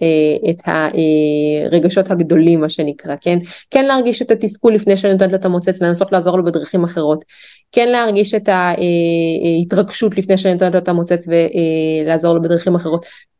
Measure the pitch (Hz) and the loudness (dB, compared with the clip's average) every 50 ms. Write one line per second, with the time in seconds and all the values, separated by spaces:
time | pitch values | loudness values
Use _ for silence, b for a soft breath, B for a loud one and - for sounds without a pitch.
0 | 165 165 160 156 151 151 151 - - 165 170 175 - 175 165 160 156 - - 165 | -2 0 2 2 2 2 0 0 -2 -4 -4 -4 -4 -4 -2 -2 -2 -2 -2 0
1 | 160 156 156 151 151 151 147 147 147 151 151 151 147 - 170 175 156 180 - 202 | 0 2 2 2 2 0 0 0 0 -2 -2 -2 -2 0 0 2 0 2 0 0
2 | 185 - 185 175 170 156 170 160 160 170 170 160 151 156 - - 151 147 143 - | 0 0 0 -2 0 2 2 4 4 4 4 2 0 -2 -4 -4 -4 -6 -6 -8
3 | - 160 143 147 - 170 175 180 175 B B B B B - 262 269 277 269 262 | -10 -10 -10 -6 -2 -2 -2 -2 -2 B B B B B 0 0 2 2 0 0
4 | 240 247 233 - 254 - 220 220 - 208 - - - 233 214 208 208 208 196 190 | 0 -2 -2 -4 0 0 0 0 0 -6 -6 0 2 2 2 2 2 2 0 2
5 | 196 202 196 190 196 185 190 190 190 185 175 180 175 190 185 185 180 170 175 170 | 2 0 2 2 2 2 0 0 0 0 -2 0 -2 -2 -2 0 0 0 0 0
6 | 190 - 196 180 165 180 175 185 175 175 160 160 147 - - 180 170 170 - 170 | -2 0 0 0 0 2 0 0 0 0 -2 -2 -4 -2 -2 -2 -2 0 -2 -2
7 | 151 147 151 151 - b b b b b b b b b - 240 240 240 247 240 | 0 0 -2 -2 -4 b b b b b b b b b 0 2 2 2 2 0
8 | 233 220 202 202 208 202 226 214 202 208 190 180 180 180 175 180 180 175 175 170 | 0 0 2 0 0 0 -2 -2 0 0 0 2 2 0 0 0 0 0 0 0
9 | 170 170 170 170 165 165 160 - - 170 165 165 175 175 - 185 196 202 - - | 0 0 0 0 0 -2 -2 -2 -2 0 0 0 0 0 0 -2 -2 -2 -4 -2
10 | 226 208 202 196 190 190 190 190 190 190 180 180 185 180 175 185 180 185 175 170 | -2 -2 -2 -2 -2 0 0 0 2 0 0 2 0 0 0 0 0 0 0 -2
11 | 170 170 180 170 170 170 165 165 165 160 - 170 165 160 160 160 160 160 160 156 | 0 0 -2 -4 -2 0 0 0 0 0 0 -2 -2 0 0 0 -2 -2 -2 -2
12 | 151 160 165 160 165 170 170 165 165 165 175 170 - 185 175 170 175 160 160 170 | -2 0 -2 0 2 2 0 2 2 0 0 0 0 0 0 0 0 -2 -4 -4
13 | B B B B B B _ _ | B B B B B B _ _